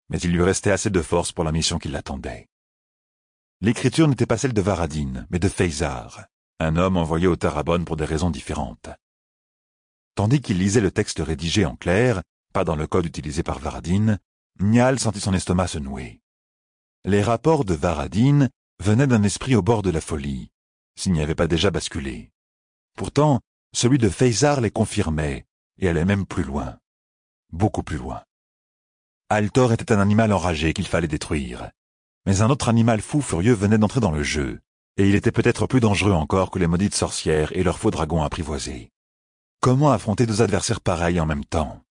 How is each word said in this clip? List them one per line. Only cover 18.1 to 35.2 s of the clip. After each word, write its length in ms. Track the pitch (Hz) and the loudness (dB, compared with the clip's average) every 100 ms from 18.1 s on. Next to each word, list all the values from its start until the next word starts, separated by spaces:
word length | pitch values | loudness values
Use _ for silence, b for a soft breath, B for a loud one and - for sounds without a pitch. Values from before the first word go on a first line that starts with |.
| 90 131 143 127 - _ - | 2 4 4 2 -2 _ -4
venaient 280 | 87 110 143 | 2 2 4
d'un 160 | 117 | 4
esprit 320 | 101 - - | 2 0 0
au 60 | 120 | 2
bord 200 | 90 113 | 2 2
de 80 | 95 | 0
la 100 | 80 | -2
folie, 520 | - 78 69 65 - _ _ _ _ | -4 -6 -6 -8 -12 _ _ _ _
s'il 160 | - 98 | -6 -2
n'y 100 | 82 | 0
avait 140 | 76 | 0
pas 120 | 78 82 | 0 0
déjà 220 | 82 98 | 2 0
basculé. 640 | 87 - - - - - _ _ _ _ _ _ | -2 -6 -8 -8 -10 -16 _ _ _ _ _ _
Pourtant, 460 | - 95 - 151 127 - _ _ | -10 -2 2 2 2 -2 _ _
celui 240 | - 120 139 | -2 2 4
de 100 | 110 | 2
Feizar 540 | - 127 104 147 139 | 4 2 4 2 2
les 100 | 107 | 0
confirmait, 720 | - 107 104 82 78 76 67 - _ _ _ | 0 -2 0 -2 -2 -2 -6 -12 _ _ _
et 100 | 92 | 0
allait 160 | 82 | 2
même 200 | 90 101 | 2 0
plus 180 | 90 - | -2 -6
loin. 360 | 71 71 69 - _ _ _ _ _ _ _ | -4 -6 -8 -12 _ _ _ _ _ _ _
Beaucoup 320 | 82 104 - | -2 -2 -2
plus 140 | 87 76 | -6 -8
loin. 260 | 64 57 - _ _ _ _ _ _ _ _ _ - | -8 -12 -16 _ _ _ _ _ _ _ _ _ -2
Altor 460 | 107 104 135 127 | 0 2 2 4
était 180 | 113 - | 2 2
un 80 | 107 | 2
animal 320 | 98 104 110 | 4 4 4
enragé 420 | 95 90 78 80 | 2 0 0 0
qu'il 140 | 78 87 | -2 -2
fallait 220 | 87 82 | -2 -2
détruire. 600 | 73 - 78 62 60 - - _ _ _ _ | -4 -4 -4 -4 -10 -14 -18 _ _ _ _
Mais 160 | 92 95 | 0 2
un 80 | 110 | 2
autre 200 | 139 - | 2 2
animal 320 | 113 113 110 | 4 4 2
fou 200 | - 147 | -2 -4
furieux 320 | 131 85 104 | -2 0 2
venait 240 | 110 101 110 | 2 4 4
d'entrer 220 | 107 135 | 2 2
dans 120 | 104 | 0
le 120 | 76 | 0
jeu, 380 | 71 73 69 - _ _ _ | -2 -4 -4 -8 _ _ _
et 140 | - 98 | 0 2
il 60 | |
était 180 | 101 | 4